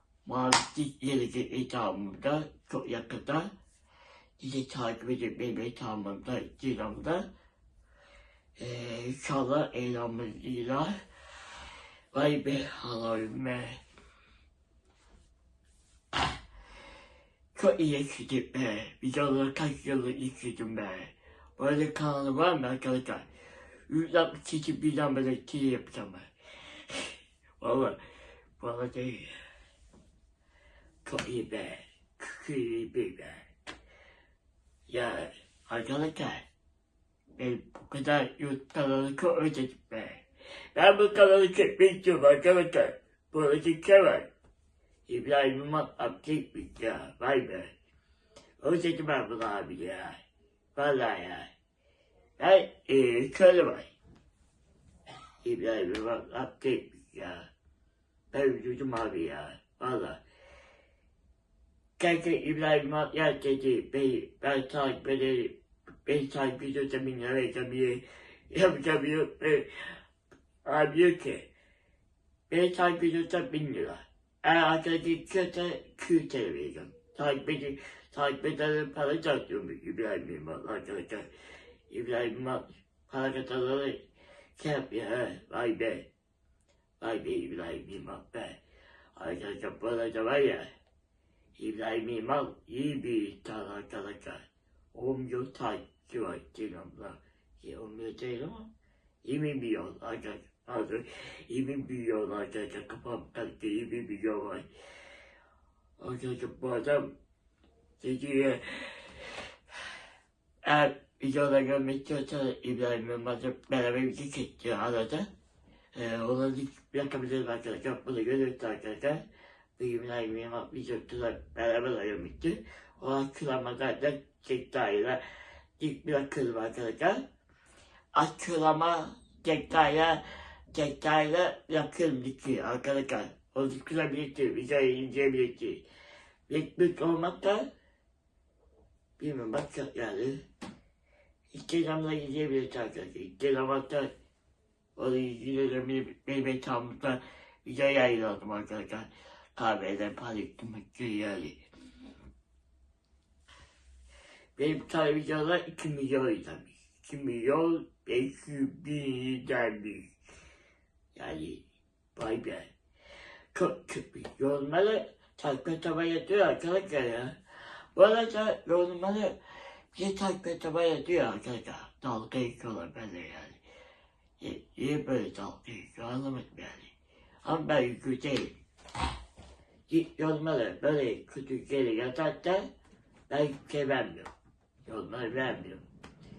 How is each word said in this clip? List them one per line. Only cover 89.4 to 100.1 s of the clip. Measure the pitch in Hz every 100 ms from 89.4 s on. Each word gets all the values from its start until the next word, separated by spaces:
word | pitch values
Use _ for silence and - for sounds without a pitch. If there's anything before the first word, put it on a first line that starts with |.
| 101 90 101 -
bu | 113
arada | 117 113 110 113
var | 143
ya. | 131 87 - - _ _ _ _ _ _ _ -
İbrahim | 110 107 113 113 113
Yılmaz | 117 117 143 - - -
iyi | 120 147 135
bir | 120 113 101 101
tane | - 107 98
arkadaşlar. | 101 98 104 101 98 - - - _ _ _ _
On | - 123 135
milyon | 123 123 -
takipçi | - 120 98 - _ _ 123
var | 95 78
Instagram'da. | - - 107 87 92 110 101 - _ _ _ -
Şey, | - 120
on | 110
milyon | 110 113 -
değil | 123 120
ama | 160 226 - - _ _ _ _
yirmi | - 143 151
milyon | 135 117 98 90 -
arkadaşlar. | 113